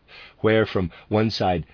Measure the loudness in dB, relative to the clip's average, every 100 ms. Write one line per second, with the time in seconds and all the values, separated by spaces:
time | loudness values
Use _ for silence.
0 | _ -20 -20 -4 0 2 0 -2 -4 -6
1 | -4 0 0 0 -2 -2 -4